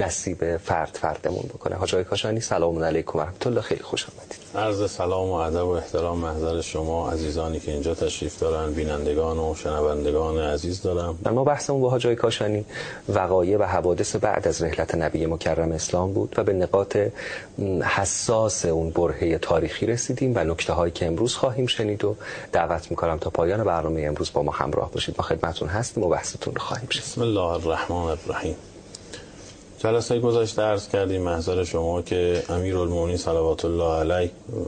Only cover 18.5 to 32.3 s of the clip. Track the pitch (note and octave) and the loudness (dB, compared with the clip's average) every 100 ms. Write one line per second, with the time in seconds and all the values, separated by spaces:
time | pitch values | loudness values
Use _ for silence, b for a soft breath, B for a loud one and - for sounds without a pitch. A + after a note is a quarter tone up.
18.5 | - F2 D#2+ E2 E2 E2+ D2+ E2 D#2+ - | 2 0 2 2 2 2 2 0 0 2
19.5 | E2 D#2+ - G2+ A#2 - B2+ C3 A2 D#2+ | 2 2 -2 0 0 -2 0 2 2 2
20.5 | E2 - F2 F2 E2 E2+ E2 A#2+ - C3+ | 0 0 2 2 2 0 2 0 2 0
21.5 | B2 B2+ - G#2 G#2 G#2 G#2 B B B | 2 0 0 0 0 0 -2 B B B
22.5 | F2+ E2+ E2+ - E2+ E2+ D#2+ E2 - E2+ | 2 2 0 -2 0 0 2 0 2 2
23.5 | G#2 G#2 E2+ D#2 D#2+ D2+ D2 D#2+ C#2+ C#2+ | 4 2 2 2 0 0 0 0 0 0
24.5 | - C2+ - - - - - - D#2+ E2 | 0 0 0 -2 -2 -4 -4 -2 0 -2
25.5 | E2 D#2+ G2 B2 A#2+ F2+ D2 - - - | -2 -2 -2 -2 0 0 0 -2 -6 -6
26.5 | - - - A#2 - - - A#2 G#2 F2 | -6 -6 -6 -4 -6 -4 -2 0 2 2
27.5 | E2+ E2 D#2+ - F2 E2+ D2+ - - F2 | 0 0 -2 -2 -2 -2 -2 -4 -4 -4
28.5 | D#2 - - - B B B B B B | -6 -10 -20 -18 B B B B B B
29.5 | B - - A2 A#2 A2+ A#2+ A#2+ A#2 A2 | B -20 -4 0 0 2 2 2 2 2
30.5 | G#2+ G#2+ G#2 - G2+ F#2+ F#2+ F2+ E2+ E2+ | 2 2 2 0 0 0 0 0 0 0
31.5 | F2+ F2 E2 E2 F2 E2+ F2+ F2 | 0 0 0 0 -2 0 2 2